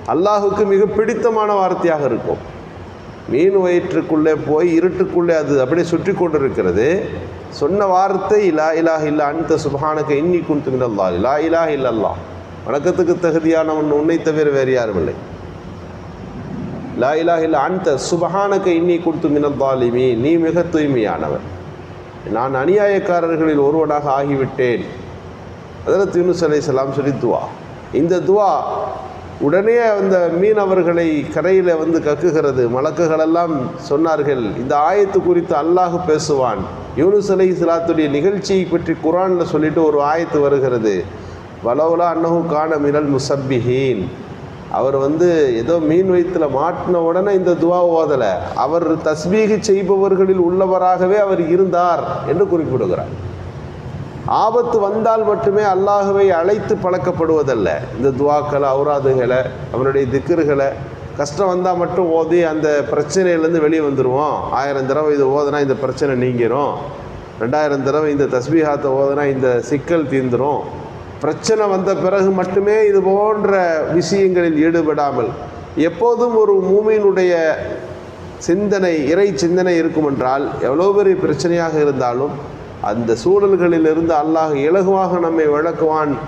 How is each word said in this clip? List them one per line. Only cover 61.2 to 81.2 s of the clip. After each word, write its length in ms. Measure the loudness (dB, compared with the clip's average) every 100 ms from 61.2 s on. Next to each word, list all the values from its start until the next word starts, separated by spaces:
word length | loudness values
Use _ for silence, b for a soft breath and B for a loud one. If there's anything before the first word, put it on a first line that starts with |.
| -6 -2 -2
வந்தா 260 | 0 0
மட்டும் 360 | 0 -2 0 0
ஓதி 340 | 0 2 2
அந்த 400 | 2 0 0 0 0
பிரச்சனையிலேருந்து 680 | -2 0 0 2 2 2 2
வெளியே 220 | 2 2
வந்துருவோம். 540 | 0 0 0 2 0 -2 -2
ஆயிரம் 360 | -2 -2 -2 -2
தடவை 260 | 0 2
இது 140 | 2 2
ஓதுனா 340 | 2 0 0
இந்த 120 | 0
பிரச்சனை 420 | 0 -2 -2 -2 0
நீங்கிரும், 580 | 0 0 0 0 -2 -4 -10 -12 -14 -14 -16 -8
ரெண்டாயிரம் 420 | -2 0 0 0
தடவை 280 | 0 0 0
இந்த 120 | 0
தஸ்பீஹாத்தை 640 | 0 0 0 2 2 0 0
ஓதுனா 360 | 0 0 2 0
இந்த 360 | 0 2 0
சிக்கல் 440 | 0 -4 0 -2 0
தீந்துரும். 540 | -2 0 0 0 -2 -6 -12 -14 -14 -16 -6
பிரச்சனை 480 | -4 -4 0 0 2
வந்த 280 | 0 0 0
பிறகு 340 | 0 2 2
மட்டுமே 560 | 2 0 0 2 4 4
இது 160 | 4
போன்ற 800 | 2 2 2 2 2 2 2 0 0
விஷயங்களில் 720 | 0 0 2 2 2 2 2
ஈடுபடாமல், 640 | 2 2 0 0 0 0 -2 -4 -12 -14 -8 0
எப்போதும் 600 | 0 2 0 2 2 4
ஒரு 160 | 4 4
மூமினுடைய 920 | 4 2 4 4 4 4 2 2 2 0 -4 -10 -12 -14 -16 -16 -16 -10
சிந்தனை, 720 | -2 0 2 0 2 0 2
இறை 280 | 2 2 2
சிந்தனை 440 | 0 2 2 2
இருக்குமென்றால், 640 | 2 0 0 0 0 0 -2 -4
எவ்வளோ 320 | -2 2 2 4
பெரிய 200 | 2
பிரச்சனையாக 680 | 2